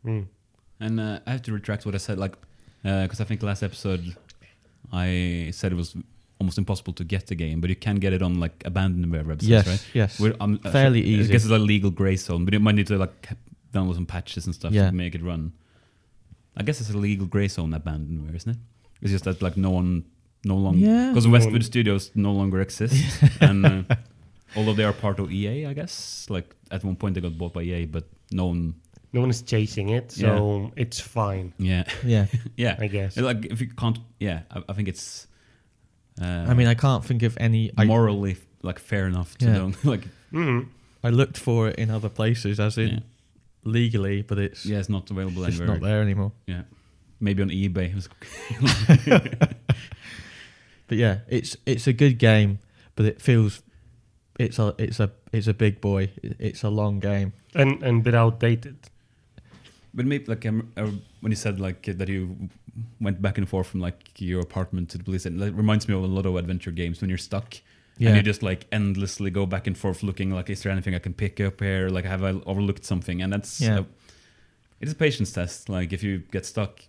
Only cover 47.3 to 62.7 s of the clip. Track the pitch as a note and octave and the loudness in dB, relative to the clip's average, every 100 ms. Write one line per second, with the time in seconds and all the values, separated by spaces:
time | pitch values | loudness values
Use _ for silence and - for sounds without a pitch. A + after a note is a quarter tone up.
47.3 | G2 G2 F#2 G2 F#2 F2+ G2 F#2 - - | 0 0 0 -2 -2 -4 -4 -10 -16 -20
48.3 | - - A2 C3+ - G#2+ C#3 - - - | -16 -12 -2 0 2 8 6 8 4 4
49.3 | - D3+ - - - - - - - - | 0 0 0 -2 -2 -2 -18 -16 -18 -18
50.3 | - - - _ _ _ A#2 A#2 G2 - | -20 -20 -20 _ _ _ 2 2 2 -2
51.3 | B2 - - - A#2+ C#3 A#2+ C#3+ A#2+ A#2 | -4 -4 -10 -4 0 0 4 4 6 6
52.3 | G#2+ G2+ G2+ _ _ _ - A2 - - | 8 6 0 _ _ _ 0 0 2 4
53.3 | A#2+ G#2 - _ - - _ _ _ _ | 4 4 0 _ -20 -20 _ _ _ _
54.3 | - A2 - G#2 - - A2+ G2+ - _ | -4 -4 0 -2 0 -4 0 -2 -2 _
55.3 | A2+ G#2+ G2+ G#2+ G2+ G2+ G2 F#2+ - - | -2 0 2 2 2 -2 0 -2 -6 -12
56.3 | - G#2+ - G#2+ G#2+ G#2 G2+ G2+ G2+ G2 | -6 -8 -4 -2 0 0 -2 -2 0 -2
57.3 | - _ E3 C3+ C#3+ C3 A#2 A#2 A#2 A2+ | -6 _ 2 2 2 2 2 4 4 4
58.3 | A2+ A#2 A#2 C#3 C3+ - _ _ _ _ | 4 0 0 -4 -18 -20 _ _ _ _
59.3 | - _ - - _ _ A#2+ B2+ C#3+ C#3 | -20 _ -20 -20 _ _ -2 0 0 -2
60.3 | A2+ A2+ A2 A2+ - G#2+ G2+ - _ A2+ | -4 -2 -2 -4 -6 -6 -6 -12 _ -4
61.3 | G#2+ A2 G2 F#2+ F2 - F2+ F#2+ G2 F2+ | -2 -2 -2 -4 -6 -8 -4 -4 -4 -4
62.3 | F#2 F#2+ _ - | -8 -12 _ -18